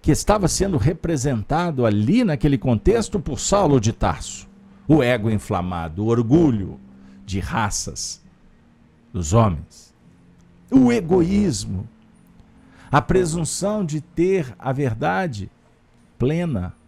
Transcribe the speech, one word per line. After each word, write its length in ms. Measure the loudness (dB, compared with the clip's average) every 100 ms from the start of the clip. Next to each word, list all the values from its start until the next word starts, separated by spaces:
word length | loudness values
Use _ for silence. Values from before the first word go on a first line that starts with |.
| 2
que 60 |
estava 360 | 0 2 0 0
sendo 300 | 0 0 0
representado 1040 | 0 -2 -4 -2 -2 -2 -2 -2 -2 0
ali 400 | 2 2 2 2
naquele 360 | 2 2 2 2
contexto 600 | 2 2 2 2 0 -4
por 200 | -6 -6
Saulo 420 | 0 2 4 4
de 100 | 2
Tarso, 560 | 0 -2 -2 -8 -14 -18 -20 -20 -18 2
o 140 | 4
ego 300 | 4 0 0
inflamado, 720 | -2 -2 -4 -4 -6 -8 -4
o 60 | 0
orgulho 720 | 0 4 4 4 0 -4 -12 -20 -20 -20 -20 -8
de 140 | -6
raças 840 | -4 -4 -2 -4 -8 -10 -12 -14 -20 _ _ _ _ _ _ _ _
dos 220 | -8 2
homens, 600 | 4 4 0 -10 -20 -20 _ -20 _ _ _ -20 _ 0
o 220 | 4 4
egoísmo, 1000 | 2 2 2 2 2 0 -2 -6 -8 -8 _ _ _ _ -20 -20 -20 -20 -20 0
a 100 | 0
presunção 840 | 2 0 0 -2 -4 -4 -4 -2
de 160 | -4 -6
ter 540 | -8 -2 0 0 -2 -8
a 120 | -6
verdade 800 | -2 -2 -2 -2 -2 -4 -6 -12 _ _ _ _ _ _ _
plena 560 | -2 0 -2 -4 -6 -12